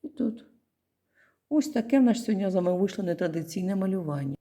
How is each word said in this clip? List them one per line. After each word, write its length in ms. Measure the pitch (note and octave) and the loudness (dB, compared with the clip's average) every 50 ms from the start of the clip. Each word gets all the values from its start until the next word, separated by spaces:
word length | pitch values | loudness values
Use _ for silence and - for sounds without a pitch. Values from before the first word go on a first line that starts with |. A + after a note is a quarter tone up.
і 60 | - | -14
тут. 380 | - - - - - - - - _ _ _ _ _ _ _ _ _ _ _ _ _ _ _ _ _ _ _ _ _ | -16 -6 -4 -4 -4 -4 -8 -16 _ _ _ _ _ _ _ _ _ _ _ _ _ _ _ _ _ _ _ _ _
Ось 200 | D4 D#4 - - | 0 0 0 2
таке 300 | - A#3+ A3+ - C#4 C#4 | -2 -2 0 2 4 6
в 40 | B3+ | 6
нас 200 | A#3+ A3 - - | 6 4 2 0
сьогодні 260 | - A3 F#3 G3+ F#3+ | -2 0 0 0 2
з 60 | F#3 | 2
вами 220 | F#3 F3+ F3+ F3+ | 2 2 2 2
вийшло 260 | F3+ G3 G3 - - F#3+ | 2 2 0 0 -2 -2
нетрадиційне 720 | F3 E3+ E3+ F#3+ E3+ D#3 E3 D#3 D#3+ - F#3+ F#3 F#3 G3 | -2 -2 0 -2 -2 -2 -4 -6 -6 -6 -4 -4 -2 -2
малювання. 600 | F#3+ F#3+ F#3+ F#3+ F#3+ E3+ D3+ D3 C#3+ C#3 C#3 C#3+ - | -2 -2 -2 -2 -2 -4 -4 -4 -4 -4 -6 -8 -10